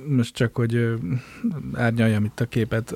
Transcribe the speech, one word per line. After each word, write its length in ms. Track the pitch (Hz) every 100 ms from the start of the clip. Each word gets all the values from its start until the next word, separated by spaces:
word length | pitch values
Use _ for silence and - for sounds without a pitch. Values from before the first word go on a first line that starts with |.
| 143
most 280 | 131 117 -
csak, 200 | 117 -
hogy, 200 | 117 117
ö, 180 | 117 117 - 123 - - 233 156 -
árnyaljam 500 | - 117 117 113 107
itt 160 | 107 -
a 60 | 117
képet, 480 | 120 107 113 110